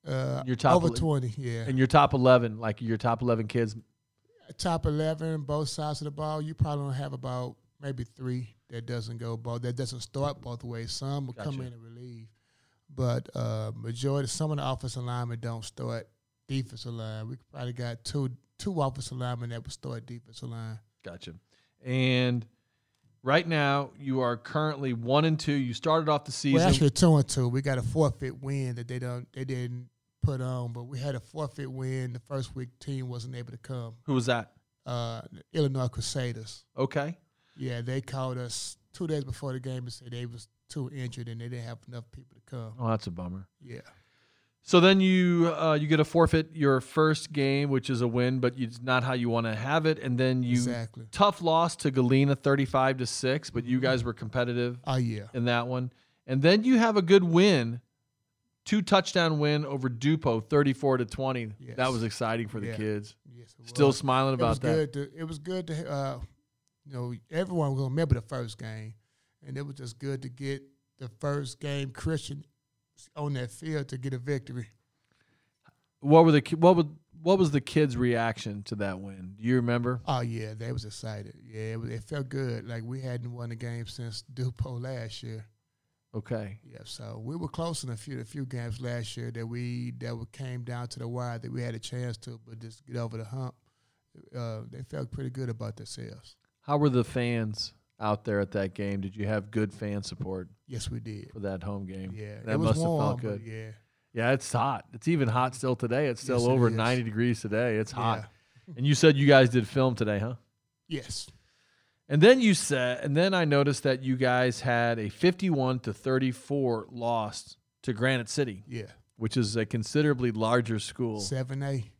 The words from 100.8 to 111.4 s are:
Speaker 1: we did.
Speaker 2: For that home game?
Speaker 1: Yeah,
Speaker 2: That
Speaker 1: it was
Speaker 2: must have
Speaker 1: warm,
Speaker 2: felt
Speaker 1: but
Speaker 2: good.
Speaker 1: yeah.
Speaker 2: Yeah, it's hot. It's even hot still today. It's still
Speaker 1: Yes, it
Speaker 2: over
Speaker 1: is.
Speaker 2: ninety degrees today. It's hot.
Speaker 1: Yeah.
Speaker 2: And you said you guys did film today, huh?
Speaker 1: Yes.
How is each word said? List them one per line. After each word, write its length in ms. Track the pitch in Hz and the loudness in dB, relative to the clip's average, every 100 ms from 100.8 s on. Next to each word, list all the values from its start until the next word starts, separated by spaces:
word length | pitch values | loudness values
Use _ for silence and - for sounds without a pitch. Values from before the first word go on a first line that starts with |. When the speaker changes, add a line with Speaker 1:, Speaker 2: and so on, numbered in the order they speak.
| - | -8
Speaker 1:
we 120 | 120 | -8
did. 280 | 110 104 - | -10 -12 -12
Speaker 2:
For 80 | 113 | -8
that 200 | 98 95 | -6 -4
home 240 | 95 101 95 | -6 -6 -8
game? 280 | 95 95 95 | -8 -10 -10
Speaker 1:
Yeah, 200 | 107 104 113 | -12 -10 -2
Speaker 2:
That 80 | |
Speaker 1:
it 40 | 110 | 0
was 100 | 110 | 2
Speaker 2:
must 120 | 131 | 2
have 100 | 165 | 2
Speaker 1:
warm, 120 | 160 | 2
Speaker 2:
felt 200 | 139 123 | 0 0
Speaker 1:
but 220 | 107 101 | -4 -6
Speaker 2:
good. 80 | 113 | -8
Speaker 1:
yeah. 200 | 110 110 107 _ _ _ | -12 -12 -16 _ _ _
Speaker 2:
Yeah, 180 | 113 120 | -2 2
it's 220 | 135 - | 0 0
hot. 320 | 120 131 120 - | 0 0 -2 -8
It's 160 | - - | -6 0
even 180 | 165 127 | 2 2
hot 280 | 120 127 131 | 2 0 0
still 200 | 131 123 | -2 0
today. 320 | 117 123 147 | 0 0 0
It's 140 | 117 | -2
still 180 | 127 123 | 0 2
Speaker 1:
Yes, 80 | 120 | 4
it 40 | |
Speaker 2:
over 160 | 131 120 | 6 4
Speaker 1:
is. 40 | |
Speaker 2:
ninety 300 | 110 113 127 | 4 2 2
degrees 380 | 113 107 120 113 | 0 2 2 2
today. 340 | 107 107 120 110 | 0 0 2 0
It's 160 | 107 | -2
hot. 380 | - 110 107 104 _ _ _ - | -2 0 -2 -6 _ _ _ -16
Speaker 1:
Yeah. 80 | 127 | -2
Speaker 2:
And 100 | 139 | 2
you 80 | 143 | 8
said 220 | 160 139 | 8 8
you 100 | 143 | 10
guys 220 | 139 123 | 10 10
did 180 | 123 107 | 6 2
film 260 | 139 131 113 | 2 2 2
today, 240 | 107 101 | 0 0
huh? 160 | 110 123 _ _ _ _ _ | -2 -8 _ _ _ _ _
Speaker 1:
Yes. 400 | 151 - - - - | -8 -8 -12 -12 -18